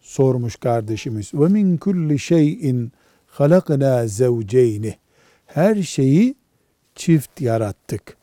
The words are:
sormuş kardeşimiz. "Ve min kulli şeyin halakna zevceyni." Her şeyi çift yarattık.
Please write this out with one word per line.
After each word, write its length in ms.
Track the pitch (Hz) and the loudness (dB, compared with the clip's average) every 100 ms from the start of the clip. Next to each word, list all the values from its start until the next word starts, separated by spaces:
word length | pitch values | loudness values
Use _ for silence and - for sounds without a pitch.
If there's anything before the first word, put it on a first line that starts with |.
sormuş 560 | - - 135 127 120 - | -16 0 2 2 -4 -4
kardeşimiz. 760 | 127 117 110 110 - 110 101 | -2 -2 -2 -8 -6 -8 -8
"Ve 140 | - 156 | 0 2
min 280 | 208 196 170 | 2 2 0
kulli 420 | 196 185 156 143 | -2 -2 -2 -4
şeyin 760 | - 170 151 208 151 123 120 _ _ _ _ | 0 2 2 0 -4 -4 -6 _ _ _ _
halakna 800 | - 143 180 180 143 135 123 117 | -2 2 2 2 0 2 0 -2
zevceyni." 880 | 101 127 120 104 127 123 107 107 - _ _ _ _ _ | 0 0 0 0 2 2 0 -8 -10 _ _ _ _ _
Her 360 | - 185 214 | 0 0 0
şeyi 520 | 175 - 135 147 247 277 _ _ _ _ _ | -4 0 2 4 2 -2 _ _ _ _ _
çift 460 | - - 160 - - | -10 0 0 0 -6
yarattık. 760 | 127 113 107 - - 104 - - | -2 -2 -4 -8 -12 -12 -12 -20